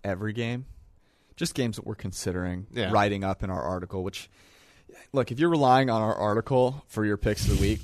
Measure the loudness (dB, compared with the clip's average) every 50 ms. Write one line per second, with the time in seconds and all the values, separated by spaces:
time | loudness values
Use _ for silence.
0 | -6 -6 -6 -4 -6 -6 -6 -4 -4 -4 -6 -6 -8 -12 -18 -20 -20 -20 _ _
1 | _ _ _ _ _ _ -8 -6 -6 -4 -2 -2 -2 -2 -2 -6 -8 -10 -10 -8
2 | -8 -10 -8 -6 -4 -4 -2 -2 -2 -4 -4 -6 -8 -8 -6 -4 -2 2 2 2
3 | 4 2 0 0 -2 -4 -4 -4 -4 -4 -4 -4 -4 -4 -4 -6 -6 -8 -6 -6
4 | -6 -6 -8 -10 -14 -16 _ _ -20 -20 _ _ -20 _ _ _ _ -20 -20 -20
5 | -16 _ -2 -2 0 0 0 0 2 2 4 4 6 8 8 6 6 4 2 2
6 | 2 0 0 0 0 0 0 0 0 2 2 4 4 2 0 -4 -12 _ -4 -2
7 | 0 0 0 0 0 0 0 2 2 2 2 2 2 0 0 -2